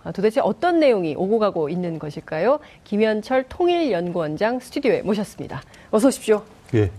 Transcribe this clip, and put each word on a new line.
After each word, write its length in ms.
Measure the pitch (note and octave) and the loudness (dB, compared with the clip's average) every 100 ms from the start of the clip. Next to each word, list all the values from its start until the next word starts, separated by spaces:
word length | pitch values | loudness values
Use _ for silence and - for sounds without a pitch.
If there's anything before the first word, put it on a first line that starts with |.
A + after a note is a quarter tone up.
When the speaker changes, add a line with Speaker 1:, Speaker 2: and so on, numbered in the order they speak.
Speaker 1:
아, 80 | E3 | -10
도대체 300 | E3+ G#3+ B3 | -2 0 2
어떤 400 | - - F4 E4+ | 0 0 2 4
내용이 340 | D4 G#3+ E3 | 4 4 0
오고 240 | C#3+ F#3+ A3+ | -2 0 2
가고 300 | G#3 F3+ D3 | 2 0 -2
있는 320 | F3 F3 D#3+ | -2 -4 -6
것일까요? 580 | D3+ D3+ - D#3 G3+ D4 - - | -8 -10 -8 -2 0 0 -4 -20
김현철 600 | - G#3 A3 G#3+ G#3+ C4 C4 | -4 0 2 0 -2 -2 -2
통일연구원장 1120 | - F4 F4 D#4 F#3 F3 F3 D3+ D3+ G#3 B3+ | 0 2 2 0 -2 -2 -4 -4 -2 -2 -2
스튜디오에 440 | - D4+ A#3 E3 | -6 -4 0 0
모셨습니다. 600 | - G#3 G3+ - E3+ C3 - - - | 0 -2 -4 -10 -12 -12 -14 -20 -2
어서 160 | A3 C4 | 2 2
오십시오. 340 | - - G#3+ - - - | 2 0 0 -2 -20 -2
Speaker 2:
예, 160 | A2+ G2+ | 2 2